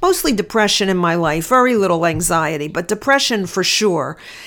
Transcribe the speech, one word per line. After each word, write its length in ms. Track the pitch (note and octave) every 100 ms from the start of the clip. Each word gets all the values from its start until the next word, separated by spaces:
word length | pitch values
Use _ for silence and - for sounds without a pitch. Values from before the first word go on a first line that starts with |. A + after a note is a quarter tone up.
mostly 300 | F4+ F#4 D#4
depression 580 | G#3+ - A3+ G#3 - G3
in 80 | F#3
my 180 | E3+ E3+
life, 320 | E3 D#3+ D#3+
very 280 | B3+ B3+ A3+
little 300 | F#3+ E3+ E3+
anxiety, 600 | D#3+ E3+ E3 D#3 D3+ D3+
but 200 | D#3 F3
depression 580 | G#3+ C#4 C4+ - A3 F3+
for 180 | F#3+
sure. 540 | F3+ - G#3+ D#3+ C3+ - - -